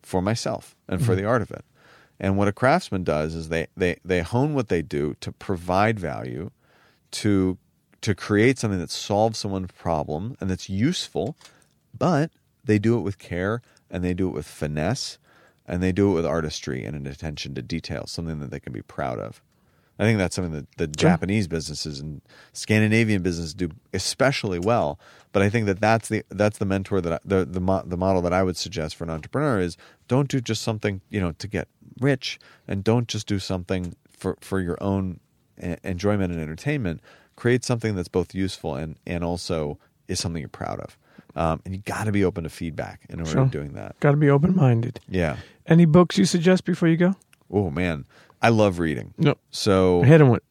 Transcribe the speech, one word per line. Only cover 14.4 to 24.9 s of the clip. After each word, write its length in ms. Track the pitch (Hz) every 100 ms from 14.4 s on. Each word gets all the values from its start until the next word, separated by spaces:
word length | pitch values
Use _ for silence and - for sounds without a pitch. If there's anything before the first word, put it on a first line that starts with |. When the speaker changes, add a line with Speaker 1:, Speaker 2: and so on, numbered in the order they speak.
| 78
Speaker 1:
finesse 720 | - 76 76 80 127 - - _ _ _ _ -
and 160 | 87
they 80 | 92
do 200 | 92 101
it 20 |
with 120 | 85 80
artistry 600 | 82 78 - - 64 52
and 100 | 76
an 100 | 69
attention 480 | 69 80 73 - 67
to 60 |
detail, 440 | 60 82 - 65 -
something 320 | - 82 78
that 100 | 69
they 100 | 73
can 100 | -
be 100 | 57
proud 380 | - - 69 58
of. 220 | 52 - _ _ _ _ _ _
I 60 |
think 140 | 104 110
that's 180 | 90 -
something 180 | 90
that 180 | 76 71 -
the 80 | 82
Speaker 2:
Sure. 240 | 76 -
Speaker 1:
Japanese 380 | 85 87 104 90
businesses 520 | 82 78 76 80 69
and 200 | 76 71 _ - -
Scandinavian 680 | - - 107 107 110 113 104
businesses 300 | 90 85 82
do 180 | 95 90 - _
especially 680 | 92 - - 131 139 110 87
well. 400 | 92 117 78